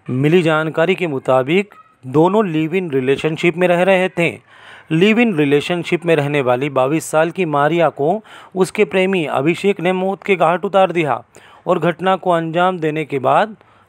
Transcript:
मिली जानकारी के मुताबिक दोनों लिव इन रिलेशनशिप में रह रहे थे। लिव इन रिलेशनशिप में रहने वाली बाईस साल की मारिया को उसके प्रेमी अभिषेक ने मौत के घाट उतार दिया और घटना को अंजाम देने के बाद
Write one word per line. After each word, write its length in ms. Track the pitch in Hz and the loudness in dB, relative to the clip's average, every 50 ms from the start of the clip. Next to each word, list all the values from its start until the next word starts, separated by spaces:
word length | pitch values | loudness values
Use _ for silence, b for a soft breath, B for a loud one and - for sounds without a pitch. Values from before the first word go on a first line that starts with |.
| _ - | _ -6
मिली 320 | 123 127 139 151 170 185 160 | -2 0 2 4 4 4 4
जानकारी 520 | 160 156 156 156 160 - 160 165 180 190 | 2 0 0 -2 -2 -2 0 0 0 0
के 120 | - 185 | -2 -2
मुताबिक 680 | 165 139 127 - 139 131 131 127 135 170 196 202 - - - - _ _ _ - 127 | -4 -4 -4 0 0 2 2 2 0 0 -2 -2 -4 -8 -20 -20 _ _ _ -10 -2
दोनों 360 | 127 151 165 180 196 220 220 | 2 2 2 4 2 0 0
लिव 280 | 180 156 156 160 156 165 | 0 0 -2 -2 -2 -2
इन 160 | 190 185 165 | -4 -4 -2
रिलेशनशिप 680 | 135 135 127 131 139 131 - 156 160 - - 175 160 | -2 -2 0 0 0 0 -2 -4 -2 -2 0 0 0
में 100 | 175 180 180 | 2 2 2
रह 140 | 175 170 180 | 2 2 2
रहे 260 | 190 196 180 185 180 | 2 2 2 0 -2
थे। 200 | - 175 170 147 101 110 - B B B B B B B B B | -2 -2 -2 -2 -4 -6 -14 B B B B B B B B B
लिव 300 | 156 160 190 214 220 233 | 0 2 4 4 4 4
इन 160 | 240 233 185 | 2 2 2
रिलेशनशिप 680 | 151 151 139 143 147 143 - 175 170 156 - 175 165 170 | 0 2 2 2 2 0 0 -4 -6 -4 -4 -4 -2 0
में 80 | 170 165 | 0 2
रहने 240 | 151 143 143 147 147 | 2 2 0 0 0
वाली 300 | 127 120 123 127 143 151 | 0 0 0 0 -2 -2
बाईस 400 | 135 131 131 135 156 156 - - | -2 -2 0 0 -2 -4 -4 -2
साल 200 | - 156 165 170 | 0 0 0 0
की 140 | 165 190 180 | -2 -4 -4
मारिया 420 | 156 147 143 143 151 170 175 165 139 - | -2 0 0 0 2 2 2 0 0 0
को 280 | - 139 160 196 220 - B B B B B B | -2 -2 -2 -2 -4 -6 B B B B B B
उसके 280 | 185 185 - - 214 208 | -2 -2 -2 0 -2 -2
प्रेमी 380 | - - 190 185 190 196 180 151 127 117 | 0 0 0 0 2 0 -2 -2 -2 -2
अभिषेक 440 | 131 135 165 170 - - 202 196 - | -2 0 -2 -2 0 -2 -2 -2 -2
ने 120 | 160 180 185 | -2 -2 -2
मौत 300 | 185 185 190 196 - - | -2 -2 -4 -4 -4 -2
के 120 | - 196 | -2 0
घाट 280 | 170 175 160 175 175 180 | 2 2 2 0 0 -2
उतार 280 | 196 165 190 190 175 165 | 0 2 2 2 2 2
दिया 300 | 175 156 139 117 117 - _ _ B B B B B B | 0 -2 0 -2 -4 -6 _ _ B B B B B B
और 120 | 165 180 170 | -2 -2 0
घटना 380 | 151 175 160 - 175 190 190 | 0 -2 -2 -2 0 -2 -2
को 140 | 185 - 185 170 | 0 0 0 0
अंजाम 460 | 165 165 165 156 175 180 185 185 170 | 0 0 -2 -2 0 0 0 0 -2
देने 260 | 156 151 151 160 156 | -4 -4 -4 -4 -6
के 140 | 127 139 135 | -6 -4 -2
बाद 360 | 123 131 143 165 208 226 208 - b b b b b | 0 2 2 2 2 0 -4 -12 b b b b b